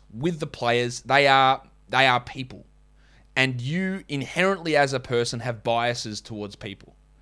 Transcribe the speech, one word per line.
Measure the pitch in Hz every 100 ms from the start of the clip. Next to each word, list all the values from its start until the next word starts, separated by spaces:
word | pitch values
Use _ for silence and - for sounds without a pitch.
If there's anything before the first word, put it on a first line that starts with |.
| _
with | 110 156 165
the | 147
players, | - 120 120 120 120
they | - 135 139
are, | 135 131 135 - _ _
they | 127 135
are | 123
people. | 123 135 127 92 - _ _ _ _ _ _ -
And | 131 123
you | 123 165 190 190 -
inherently | 143 131 - 190 185 165 147
as | 143
a | 131
person | 127 120 120 120
have | 117 113
biases | - 117 120 120 113 104
towards | - 110 104 -
people. | 107 101 - _ _ _